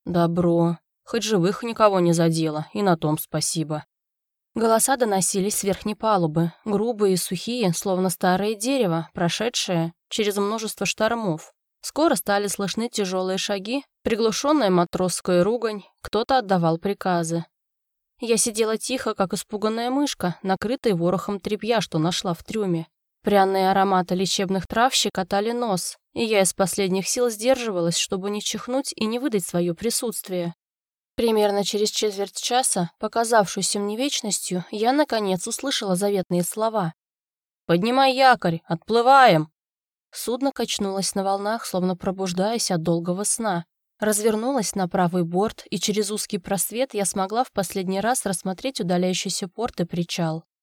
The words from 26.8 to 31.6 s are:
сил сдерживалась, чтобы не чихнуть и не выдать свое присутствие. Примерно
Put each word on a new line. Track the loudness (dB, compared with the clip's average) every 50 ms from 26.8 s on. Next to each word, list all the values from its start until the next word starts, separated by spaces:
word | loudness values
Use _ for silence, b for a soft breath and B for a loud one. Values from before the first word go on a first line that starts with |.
| 0 0 0 0 0 -2
сил | 0 0 0 0
сдерживалась, | 0 0 2 2 2 2 0 -2 -2 0 0 0 0
чтобы | 0 -2 -2 -4 -4 -4 -4
не | -6 -4
чихнуть | -4 -6 -6 -6 -6 -4 -4 -2 -4 -4 -4
и | -4 -4
не | -2 -2 -2
выдать | -2 0 -2 -2 -2
свое | -2 -2 0 0 0 -2
присутствие. | -2 -2 -2 -2 -2 -4 -4 -6 -6 -8 -6 -4 -4 -4 -4 -6 _ _ _ _ _ _ _ _ _ _ _ -4 0
Примерно | 2 4 4 4 4 4 2 2